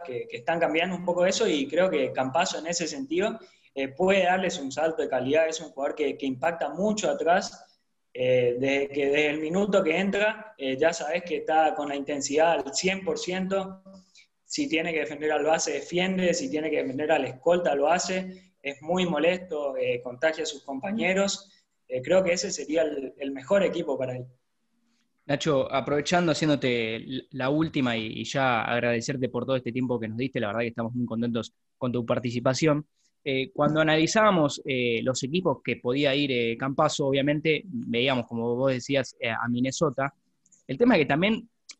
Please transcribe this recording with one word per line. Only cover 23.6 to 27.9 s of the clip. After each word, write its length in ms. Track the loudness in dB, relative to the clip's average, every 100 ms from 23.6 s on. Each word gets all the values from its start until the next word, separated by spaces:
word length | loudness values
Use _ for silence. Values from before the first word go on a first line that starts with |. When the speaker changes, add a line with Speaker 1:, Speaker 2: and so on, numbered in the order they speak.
Speaker 1:
equipo 360 | 2 0 -4 -4
para 160 | -4
él. 120 | -6 -12 _ _ _ _ _ _ _ _ _
Speaker 2:
Nacho, 480 | -4 -2 2 2 2
aprovechando, 600 | -2 0 -2 2 2 2
haciéndote 640 | 2 2 2 2 0 -2 -6
l-, 300 | -8 -10 -10
la 180 | -4 0
última 480 | 2 0 2 0